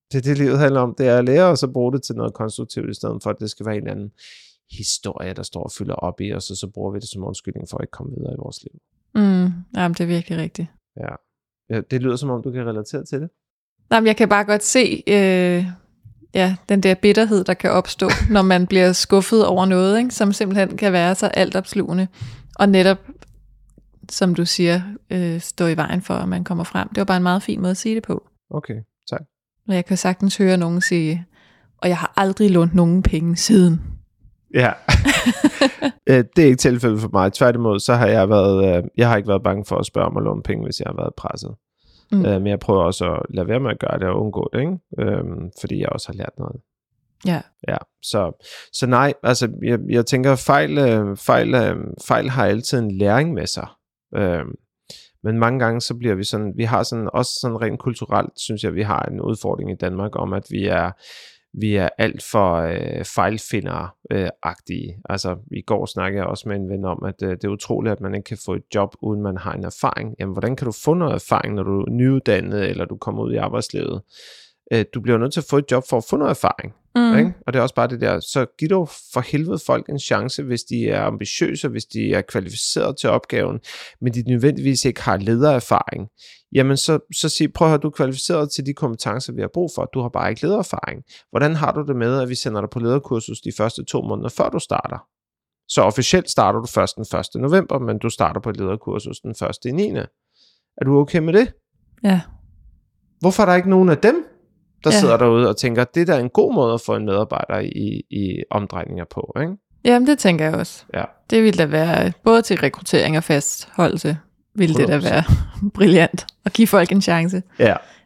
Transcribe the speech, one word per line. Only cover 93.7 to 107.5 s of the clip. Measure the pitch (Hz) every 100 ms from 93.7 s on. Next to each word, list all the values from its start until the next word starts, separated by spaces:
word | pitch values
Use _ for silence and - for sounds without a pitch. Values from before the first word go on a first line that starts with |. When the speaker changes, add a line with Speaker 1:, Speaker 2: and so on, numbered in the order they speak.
| - -
Speaker 1:
to | -
måneder, | - 104 117
før | - -
du | -
starter? | - - - - - _ _ _ _ _ _
Så | -
officielt | 101 110 123 185 -
starter | - 101 107
du | 120
først | - 95 -
den | 110
første | - - -
november, | 131 185 - 139
men | 120 107
du | 117
starter | - 85 -
på | 117
et | 104
lederkursus | 95 107 - 98 104 -
den | - 110
første | - 90 120
i |
niende. | 143 208 165 - _ _ _ _ _ _ -
Er | 131
du | 143
okay | 147 170
med | 160
det? | 185 254 - _ _ _ _
Speaker 2:
Ja. | 208 185 - - - - - _ _ _ _ _
Speaker 1:
Hvorfor | 175 185
er | 202
der | 180
ikke | 180
nogen | 190 185
af | 147
dem, | 208 339 - _ _ _ _ _
der | 156
Speaker 2:
Ja. | 214
Speaker 1:
sidder | 147 113
derude | 120 113 120
og | 107
tænker, | 127 117
"Det | 123 - 170
der | 151
er |
en | 120
god | - 226
måde | 226 120
at | 117
få | - 107
en | 107
medarbejder | 98 110 - -